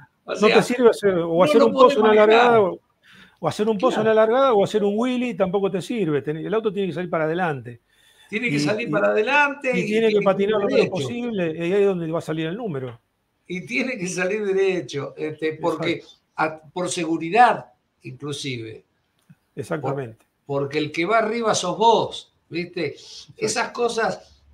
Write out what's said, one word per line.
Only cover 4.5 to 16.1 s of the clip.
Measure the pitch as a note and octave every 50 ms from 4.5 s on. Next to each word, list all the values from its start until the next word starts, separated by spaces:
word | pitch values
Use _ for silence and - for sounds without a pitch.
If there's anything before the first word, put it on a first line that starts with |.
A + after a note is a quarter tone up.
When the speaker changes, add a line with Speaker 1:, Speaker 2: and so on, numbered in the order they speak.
| A#3
Speaker 2:
o | G3+ F#3+
hacer | - - G#3+ G3+
un | G3+ G3+ G#3+
wheelie, | A#3+ B3+ B3 B3 B3 B3 A3+
tampoco | E3 F#3+ F#3 F3 G3+ F#3+ F#3+
te | F3+ F#3
sirve. | D3+ - B3 A#3 G3 D#3 D3 C#3 -
Ten-, | D3 D3+ D#3+
el | D#3 E3 G3
auto | A3+ A3 A3 F3+
tiene | G3+ G3 F3+
que | D#3+
salir | E3+ F3+ E3+
para | E3+ E3 D#3
adelante. | D#3 D#3+ F3 F#3 E3 D3 C3 A2+ A#2+ A#2 - _ _ _ _ _ _ _ _ _ _
Speaker 1:
Tiene | G#3 A3 B3 A#3+
que | C#4+
Speaker 2:
Y, | D4
Speaker 1:
salir | D4 - G#3+ G#3+ A#3 -
Speaker 2:
y, |
Speaker 1:
para | G#3+ G3+ G3+ G3+
adelante | G#3 G#3 A3 B3 C#4 D4 D4 C#4 C#4 C#4 - B3+
Speaker 2:
y | B3+ F#3
Speaker 1:
y | F3+
Speaker 2:
tiene | G#3 G#3+ A3 A3+ A3
que | G#3
Speaker 1:
tiene | G3+
que | F#3+
Speaker 2:
patinar | G3 F#3+ - G3 G3+
Speaker 1:
ir | A3
Speaker 2:
lo | G#3 G3+
menos | C4 C4+ A#3+
Speaker 1:
derecho. | F#3 D#3+
Speaker 2:
posible, | F#3+ F3 - - A#3+ A#3+ A#3+ A#3+ A3+ F#3+ F3 D#3+ D#3
y | E3+
ahí | E3+ E3+ F#3+
es | G#3 G3+
donde | G3+ F#3+ F3 E3 D#3
va | D#3+ E3
a |
salir | D#3+ - D#3+ D#3+ D#3+ D#3+
el | F3 A3+
número. | B3+ G#3 D3+ C3+ C3 B2 A#2 - _ _ _ _ _ _ _ _ _ -
Speaker 1:
Y | F3 F#3 D#3 -
tiene | A#3+ C4+ A#3+ C4 B3+ G#3+
que | F3 F3+
salir | E3 F3 F#3 F#3 G#3 A3 G#3
derecho, | G3 F#3+ F#3+ G3 F#3+ F3+ F3 D3 B2+ C#3+ C#3 C3+ C#3 -
este, | - D#3 D#3 D3+ - D#3+ D#3 D3+ -
porque | E3 E3+ D#3+ D#3+ D#3+ E3+
Speaker 2:
Exacto. | E3 - - -